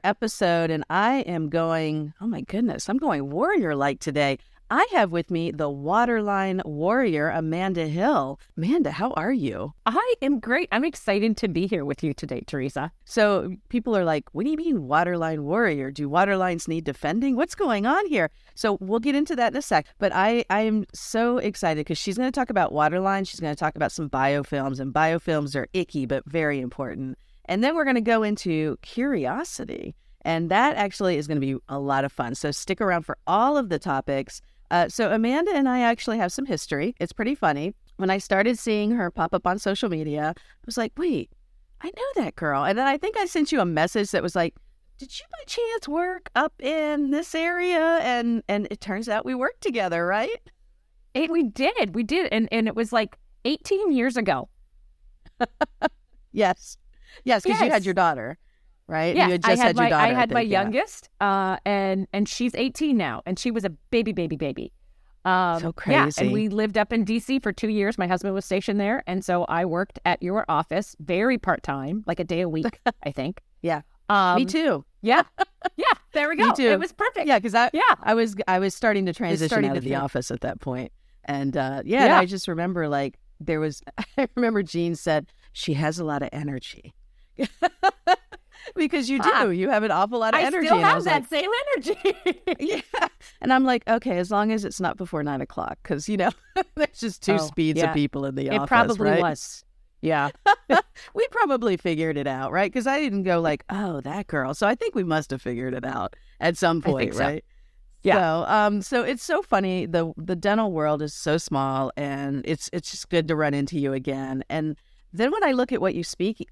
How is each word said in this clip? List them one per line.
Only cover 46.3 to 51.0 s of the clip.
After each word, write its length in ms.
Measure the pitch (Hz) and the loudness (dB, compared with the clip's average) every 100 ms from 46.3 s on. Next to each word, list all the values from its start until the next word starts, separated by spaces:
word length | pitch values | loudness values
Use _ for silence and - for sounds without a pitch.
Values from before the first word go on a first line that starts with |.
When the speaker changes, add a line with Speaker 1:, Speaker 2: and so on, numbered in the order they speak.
| - | -2
Speaker 1:
up 160 | 302 - | -2 -4
in 480 | 262 311 302 294 277 | -4 -2 -2 0 0
this 240 | 285 339 | -2 -2
area?" 640 | 320 330 349 359 339 320 330 | -2 -2 -2 0 2 4 2
And, 440 | 254 240 240 233 - | 2 0 0 -2 0
and 200 | 208 208 | -2 -2
it 100 | 208 | -8
turns 280 | - 196 233 | -6 -6 -2
out 160 | 214 | -4
we 100 | 254 | -2
worked 260 | 254 262 - | -2 -4 -2
together, 460 | 427 233 185 170 175 | -4 -2 0 0 0
right? 320 | 202 262 466 - _ _ _ _ _ | 0 -2 -6 -12 _ _ _ _ _